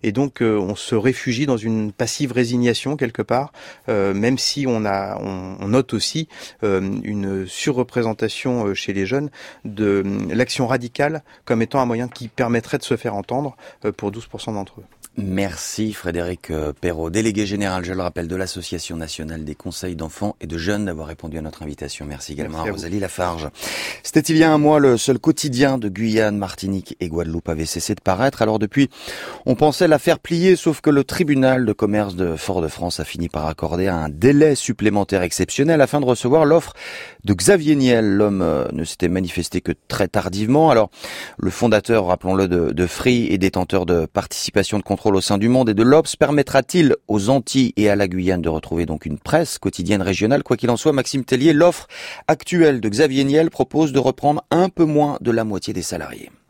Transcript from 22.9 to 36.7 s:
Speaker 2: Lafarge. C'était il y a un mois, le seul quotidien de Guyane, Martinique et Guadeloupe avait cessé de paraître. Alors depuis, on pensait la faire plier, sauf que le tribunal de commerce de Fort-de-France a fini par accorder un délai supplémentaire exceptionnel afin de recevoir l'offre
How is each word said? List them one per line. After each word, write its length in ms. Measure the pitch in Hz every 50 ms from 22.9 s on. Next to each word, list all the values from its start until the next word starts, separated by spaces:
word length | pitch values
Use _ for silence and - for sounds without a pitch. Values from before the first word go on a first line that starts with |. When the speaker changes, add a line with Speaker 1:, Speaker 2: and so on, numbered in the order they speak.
| 90 104
Speaker 2:
Lafarge. 500 | 95 90 - - 90 90 85 82 78 73 _ - - - - - - - - -
C'était 200 | _ - - 156 147 -
il 60 | 160 156
y 60 | 160
a 100 | 160 156
un 40 | 151
mois, 220 | 147 147 151 151
le 160 | 143 135 123
seul 240 | 113 - - 131 117
quotidien 580 | - 160 151 - - 151 127 120 139 139 135 131
de 120 | 110 104
Guyane, 480 | 92 95 113 113 107 110 110 107 104 104
Martinique 580 | 98 92 - - - 95 98 95 87 - - _
et 80 | 92 87
Guadeloupe 400 | 80 82 85 80 80 82 - -
avait 160 | 82 78 80
cessé 300 | 80 - 87 - - 107
de 60 | -
paraître. 400 | _ 95 95 92 120 139 - -
Alors 180 | 113 107 110 110
depuis, 300 | 107 101 - 135 139 - _ - - - - - - - - - -
on 100 | - 127
pensait 340 | 107 147 151 135 - 185 165
la 100 | 156 139
faire 200 | - - 160 -
plier, 360 | _ - 175 170 170 190 185
sauf 240 | 160 - 170 151 -
que 100 | - 156
le 140 | 147 139 135
tribunal 600 | - - - 185 147 147 135 131 131 131 127 127
de 80 | 107 104
commerce 420 | - 110 101 104 107 104 101 92
de 220 | 87 92 85 80 80
Fort-de-France 640 | - - 95 92 82 78 - - 85 87 - -
a 20 | 80
fini 240 | - - - 87 82
par 200 | - 78 76 78
accorder 400 | 80 - - 78 78 87 95 98
un 200 | 90 82 78 76
délai 480 | 73 76 85 131 143 143 151 156 143
supplémentaire 680 | 123 - - 113 - 101 107 101 101 98 - 98 95 90
exceptionnel 580 | 87 - - 92 - - - 139 156 165 151
afin 180 | 139 123 - 147
de 60 | 147
recevoir 400 | 123 123 - - 123 131 160 160
l'offre 280 | 143 156 170 - -